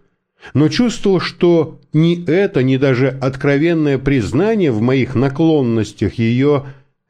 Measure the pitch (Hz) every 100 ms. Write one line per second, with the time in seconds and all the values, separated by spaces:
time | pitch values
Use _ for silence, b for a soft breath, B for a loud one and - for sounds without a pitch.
0 | _ _ _ _ B 131 151 156 240 -
1 | 202 175 - - 175 170 135 - - 151
2 | 170 175 175 175 202 147 131 131 139 120
3 | 135 135 - - 143 143 170 165 147 135
4 | 135 135 92 135 214 220 160 107 123 135
5 | 117 110 135 135 165 151 120 113 107 -
6 | 104 - 113 123 143 143 139 B B _